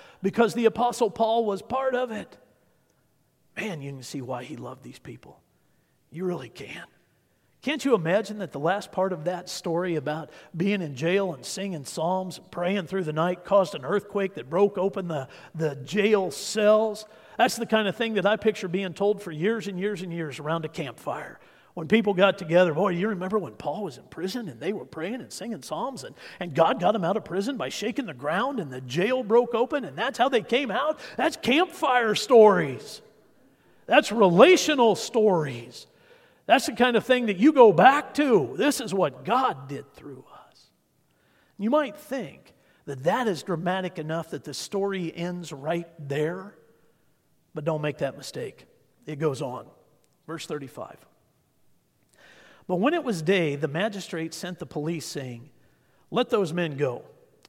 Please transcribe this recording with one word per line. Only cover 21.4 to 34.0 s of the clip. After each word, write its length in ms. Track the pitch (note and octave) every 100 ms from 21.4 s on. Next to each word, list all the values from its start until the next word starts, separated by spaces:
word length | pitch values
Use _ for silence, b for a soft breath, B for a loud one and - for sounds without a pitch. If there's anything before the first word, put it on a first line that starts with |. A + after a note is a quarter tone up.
| b b b -
When 120 | D3+
people 280 | A3+ G#3 F3+
got 240 | G3 -
together, 340 | E3 E3+ F3+
"Boy, 200 | D3+ G3
you 160 | F3 G#3+
remember 280 | F#3 F#3 G#3+
when 160 | D3
Paul 300 | - D3 F3
was 160 | F#3+ -
in 60 | -
prison 440 | - F#3 B3 G3+
and 100 | A2+
they 140 | E3
were 120 | G#3 B2+
praying 360 | D#3+ F3 B3
and 100 | A2+
singing 300 | - A#3+ F3
psalms 420 | - D#3 C4 A#3
and, 120 | B2 - B B
and 160 | F3 C#3
God 240 | E3+ B3
got 160 | F3+ G#3+
him 80 |
out 120 | E3+ -
of 100 | -
prison 320 | F#3+ G#3 B3+
by 120 | C3
shaking 380 | - G#3+ C#4+ A3
the 60 | B2
ground 440 | D3 F3+ C4 C4
and 120 | D3
the 100 | B2+
jail 400 | B2+ C#3+ G#3+ B3+
broke 320 | G#3 A#3 A#3+
open 320 | A3+ B3+ D4 A3
and 100 | D3
that's 220 | B3 -
how 120 | B3+
they 120 | A#3
came 300 | - B3 C4
out"? 280 | G#3+ D4+ D4+ B -
That's 220 | D4+ -
campfire 800 | - C#4+ F4+ - C#4+ B3 A3+ G#3
stories. 880 | - A#3+ G#3+ F3+ D3+ B2 - - - _ _ _ _ b b b -
That's 260 | B3+